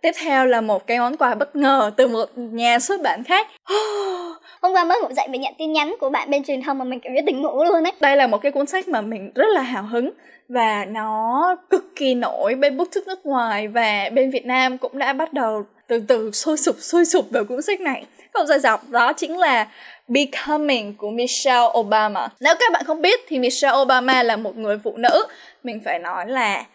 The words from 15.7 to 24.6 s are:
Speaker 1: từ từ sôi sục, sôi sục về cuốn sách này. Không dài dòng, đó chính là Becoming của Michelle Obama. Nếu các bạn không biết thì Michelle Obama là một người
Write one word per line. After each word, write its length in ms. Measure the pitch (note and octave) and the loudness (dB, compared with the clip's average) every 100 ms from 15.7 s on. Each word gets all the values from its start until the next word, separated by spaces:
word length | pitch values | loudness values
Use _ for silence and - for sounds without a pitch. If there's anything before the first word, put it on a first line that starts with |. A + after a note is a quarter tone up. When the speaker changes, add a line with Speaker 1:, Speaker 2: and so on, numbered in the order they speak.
| _ _ | _ _
Speaker 1:
từ 160 | A#3 G#3 | -4 2
từ 240 | A#3+ A3 | 0 0
sôi 260 | G#3 - D4+ | -4 -2 0
sục, 180 | - - | 0 -2
sôi 260 | - E4+ E4 | 0 2 4
sục 240 | F#4 - | 2 2
về 140 | - | -2
cuốn 180 | G#3+ B3 | -2 -4
sách 200 | D#4 G4 | -4 -4
này. 240 | F4 C4 - _ _ | -4 -6 -10 _ _
Không 140 | A4+ D4+ | -4 2
dài 120 | D4 | 2
dòng, 200 | C4+ G#3+ B3 | 4 0 0
đó 240 | A#3+ A#3+ | 0 2
chính 240 | D#4 D4+ E4+ | 0 -6 0
là 300 | E4+ B3 G#3+ - - - _ | 2 2 -2 -10 -20 -20 _
Becoming 840 | B3 C#4+ - - D4+ D4 B3+ G#3 G#3 | 0 0 -4 -4 -2 0 -2 -4 -10
của 120 | G#3 | -8
Michelle 580 | A3+ B3 - C#4 B3 A#3 A#3 | -4 -4 -2 2 4 4 2
Obama. 500 | G#3 G#3+ G#3+ G3+ B2 _ | 2 2 2 -2 -6 _
Nếu 160 | C#4 E4 | 2 4
các 120 | A#4+ | 4
bạn 100 | E4+ D4 | 2 -2
không 160 | D#4 | 0
biết 180 | E4+ G#4+ - | 2 2 -2
thì 120 | C#4 | -2
Michelle 380 | B3 C4 C#4 C4+ | -2 0 2 2
Obama 460 | C4+ B3+ B3 C4 | 4 2 4 2
là 120 | A#3+ A3 | 2 0
một 220 | A3 | -4
người 200 | A3+ | -8